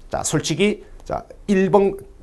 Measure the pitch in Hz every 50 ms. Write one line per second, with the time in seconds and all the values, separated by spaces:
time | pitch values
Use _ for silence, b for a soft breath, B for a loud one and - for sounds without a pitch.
0 | - - - - - - - - - - 160 156 202 208 208 B B B B B
1 | - - - - - - - - - - 202 190 190 185 175 202 196 196 196 -
2 | - - - -